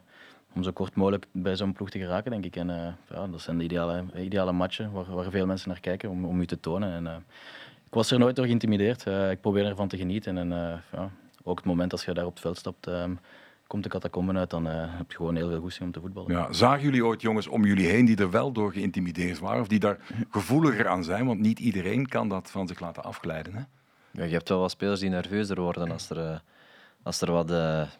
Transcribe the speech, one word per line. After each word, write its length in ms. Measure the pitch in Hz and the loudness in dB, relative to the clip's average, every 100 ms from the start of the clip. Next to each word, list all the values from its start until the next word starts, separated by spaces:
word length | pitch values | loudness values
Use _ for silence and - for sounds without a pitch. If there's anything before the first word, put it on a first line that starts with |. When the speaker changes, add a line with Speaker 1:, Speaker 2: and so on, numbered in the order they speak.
| - - - - _ | -10 -20 -20 -20 _
Speaker 1:
om 80 | 92 | -4
zo 80 | 92 | -4
kort 220 | 87 92 | -2 -4
mogelijk 320 | - 98 98 - | 2 2 2 -2
bij 240 | 92 95 92 | -4 -2 0
zo'n 160 | 98 | -2
ploeg 180 | 92 98 | -4 -6
te 80 | 98 | -6
geraken, 320 | 90 92 120 | -4 -2 -2
denk 140 | 110 | -4
ik. 120 | 87 90 | -6 -6
En, 140 | 87 | -4
eh, 220 | 85 85 87 - | -4 -6 -10 -12
ja, 160 | - 92 | -10 -8
dat 140 | 80 | -8
zijn 180 | - 85 | -4 -2
de 60 | |
ideale, 400 | 82 87 85 87 90 87 | 0 0 0 -2 -4 -6
ideale 360 | 92 98 92 | -4 0 2
matchen 400 | 90 92 - 107 | 2 0 -2 -6
waar, 220 | 98 90 | -6 -6
waar 160 | 90 90 | -4 -2
veel 160 | 95 92 | 0 0
mensen 220 | 95 95 | 0 -4
naar 120 | 87 | -6
kijken 300 | 92 90 107 | -4 -4 -4
om, 140 | 90 | -4
om 160 | 87 90 | -2 0
je 60 | 87 | 0
te 140 | 87 | -2
tonen. 320 | 82 90 101 | -2 -2 -2
En, 140 | 85 82 | -4 -6
eh, 100 | 82 - - - - - - _ | -10 -14 -20 -20 -20 -20 -20 _
ik 80 | |
was 160 | 113 110 | 0 4
er 80 | 127 | 6
nooit 180 | 123 127 | 6 4
door 80 | 127 | 2
geïntimideerd. 600 | 117 110 104 101 120 101 | 4 4 4 4 2 0
Eh, 240 | 98 95 | 0 2
ik 100 | 95 | 0
probeer 260 | 110 101 101 | 2 4 2
ervan 220 | 98 95 | 0 -2
te 80 | 92 | -2
genieten. 420 | 90 104 104 92 | -2 -2 -2 -4
En, 140 | 87 | -2
eh, 260 | 87 85 85 - | -2 -4 -6 -10
ja, 180 | 90 95 - - _ | -8 -8 -10 -20 _
ook 120 | - 87 | -6 -4
het 100 | 92 | 0
moment 260 | 87 90 | 2 0
als 120 | 104 | -2
je 80 | - | -4
daar 100 | 87 87 | -4 -4
op 60 | |
het 80 | - | -4
veld 160 | 85 90 | -6 -4
stapt, 300 | 92 - - | -8 -8 -6
ehm, 280 | 90 87 90 - - - _ - | -4 -4 -6 -10 -20 -20 _ -10
komt 160 | 104 | -6
de 60 | 95 | -4
catacomben 500 | 92 95 92 92 92 | -4 -4 -2 0 0
uit, 120 | 90 | 0
dan, 180 | 85 82 | -2 -2
eh, 160 | 80 82 87 | -2 -4 -6
heb 140 | 85 | -8
je 60 | - | -4
gewoon 200 | 82 82 | -2 0
heel 120 | 85 | 0
veel 120 | 82 | -2
goesting 240 | 90 - 90 | -6 -8 -8
om 60 | |
te 80 | 82 | -8
voetballen. 300 | 92 95 90 | -10 -8 -2
Speaker 2:
Ja, 220 | 87 80 | -2 0
zagen 300 | 82 120 139 | 4 4 6
jullie 220 | 143 127 | 2 4
ooit 160 | 117 110 | 2 2
jongens 260 | 110 110 - | 0 0 0
om 180 | 117 | 4
jullie 220 | 104 98 85 | 6 6 6
heen 180 | 110 | 8
die 120 | 123 104 | 8 8
er 140 | 92 | 4
wel 220 | 107 139 | 2 2
door 200 | 113 101 | 0 -2
geïntimideerd 640 | 98 98 95 87 82 87 87 | 0 -2 0 -2 0 -2 -2
waren 220 | 95 117 | -2 -2
of 80 | 113 | 2
die 100 | 214 | 4
daar 200 | 104 - - 110 - | 4 0 -6 -6 -4
gevoeliger 580 | 104 98 143 160 107 104 | -2 2 4 6 4 2
aan 160 | 90 | 2
zijn? 220 | 82 98 127 | 0 0 2
Want 140 | 104 | 4
niet 180 | 107 113 | 4 4
iedereen 500 | 117 95 90 120 135 | 2 0 0 0 0
kan 200 | 117 110 | 0 0
dat 220 | 92 - | -2 -4
van 160 | 98 90 | -6 -6
zich 120 | 85 | -6
laten 220 | 87 - | -10 -8
afglijden, 500 | - 98 87 78 78 | -10 -8 -6 -6 -6
hè? 80 | 104 139 _ _ _ _ | -8 -10 _ _ _ _
Speaker 3:
Ja, 140 | - | -6
je 80 | 85 | -2
hebt 160 | 82 - | 0 2
wel 100 | 92 | 2
wat 100 | 92 | 0
spelers 300 | - 101 98 | 0 -2 0
die 80 | 98 | 0
nerveuzer 500 | 90 87 104 101 92 | 0 0 -2 -2 0
worden 300 | 87 85 85 | -2 -2 -4
als 200 | 82 - | -4 -6
er, 80 | 80 80 | -6 -4
eh, 80 | 80 - _ - - - _ | -6 -10 _ -20 -20 -20 _
als 180 | 85 - | -8 -2
er 120 | 87 | 2
wat, 180 | 85 82 | 2 2
eh, 320 | 85 80 78 76 | 2 2 0 -2